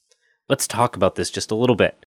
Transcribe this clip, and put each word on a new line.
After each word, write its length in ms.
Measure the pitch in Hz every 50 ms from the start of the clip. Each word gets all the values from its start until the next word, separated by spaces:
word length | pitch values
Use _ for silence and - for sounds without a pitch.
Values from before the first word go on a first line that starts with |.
| _ _ _ _ _ _ _ _ _ -
Let's 180 | 139 - -
talk 280 | - - 104 120 123 -
about 200 | - 95 92 -
this 160 | - 87 -
just 220 | - 101 - -
a 20 | 110
little 220 | 110 120 127 120
bit. 280 | 95 98 - - _ _ _ _